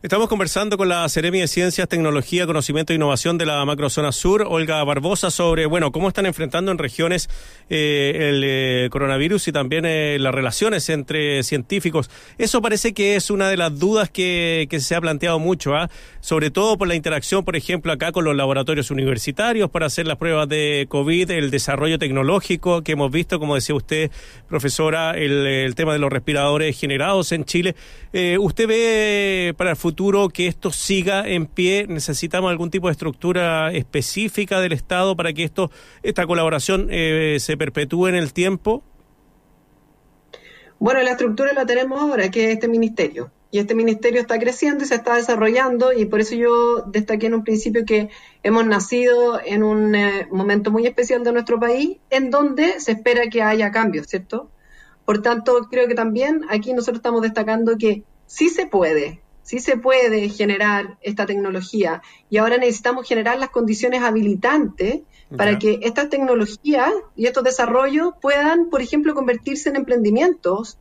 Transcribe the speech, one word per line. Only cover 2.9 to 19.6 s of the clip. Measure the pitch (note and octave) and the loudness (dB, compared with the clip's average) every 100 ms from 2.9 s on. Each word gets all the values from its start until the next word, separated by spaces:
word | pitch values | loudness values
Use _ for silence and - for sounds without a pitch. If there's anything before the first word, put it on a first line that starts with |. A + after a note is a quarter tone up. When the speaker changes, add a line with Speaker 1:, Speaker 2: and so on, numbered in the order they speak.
Speaker 1:
e | E3 | 0
Innovación | D3 C3 E3+ E3+ | 2 0 0 0
de | D#3+ | 0
la | D3 C#3+ | -2 -2
Macrozona | D3 D3 - D3 | -2 -2 0 -2
Sur, | - F3 G#3 G#3 | 0 2 2 2
Olga | E3 D#3+ D#3 | 0 0 0
Barbosa, | C#3+ C#3+ D3+ G3 F#3 | 0 0 0 0 -2
sobre, | - E3+ D#3+ D#3 | 0 2 2 2
bueno, | F3 D3+ | 2 0
cómo | D#3 F#3+ | 0 -2
están | F#3 G3 | 0 -2
enfrentando | D#3 D#3 E3 F#3+ | -2 -4 -2 -2
en | F3 | -2
regiones, | C#3 - E3 F3+ - - - - - | -4 -2 0 0 -2 -8 -10 -20 -6
eh, | D#3 D3+ D3 C#3 D3+ D3+ | -2 0 0 0 0 0
el, | C#3 | 0
eh, | C#3 C3+ C3 B2+ B2+ | 0 -2 0 0 -2
coronavirus | C3+ C#3 C3+ D#3 G3+ - | -2 -2 0 0 0 -2
y | |
también, | D3+ C3 D#3 E3 | -2 -2 -2 0
eh, | D#3+ D3+ C#3+ | 0 -2 0
las | C3+ | -2
relaciones | B2+ B2+ - A3 G3+ - | -2 -2 0 0 0 -2
entre | D#3 C3+ D#3 D3 C#3 | -4 -4 -4 -2 -2
científicos. | B2+ D3 A#2 G3 E3+ D#3 C#3 - - - | -2 -4 -2 -4 -2 -2 -4 -12 -20 -4
Eso | C4 B3 | 0 0
parece | A3+ G#3+ A3+ G#3+ | 0 0 -2 0
que | G3+ G3+ | 0 2
es | - | 0
una | G3+ G3 | 0 0
de | F#3+ | 0
las | E3+ C#3+ | -2 0
dudas | F3+ G#3+ F#3+ | 2 2 0
que, | - F3+ F3 E3+ E3 D3+ | -2 -2 0 0 0 -2
que | D#3+ | -4
se | B2+ E3+ | -2 -2
ha | |
planteado | E3 D3 E3 E3 | -2 -2 0 0
mucho, | E3 F#3 C#3+ C#3+ | 0 -2 0 -2
¿ah? | E3+ - - - | -2 -8 -20 -16
Sobre | - D#3+ D3+ | -2 0 0
todo | D#3+ G#3+ G#3 | 0 2 2
por | F#3+ | 0
la | E3+ | 0
interacción, | D#3 D3+ - F#3+ E3+ | -2 -4 0 -2 0
por | D#3+ | -4
ejemplo, | - F3+ E3 | -2 -4 -2
acá | C#3+ D#3+ | -2 -2
con | E3+ D#3+ | 0 0
los | C#3+ | 2
laboratorios | C3+ C3+ C3+ D3+ B2+ | 2 0 0 -2 -2
universitarios | C#3 C3 A#2+ - C#3 A3 A3+ | -2 0 -2 -4 -2 0 2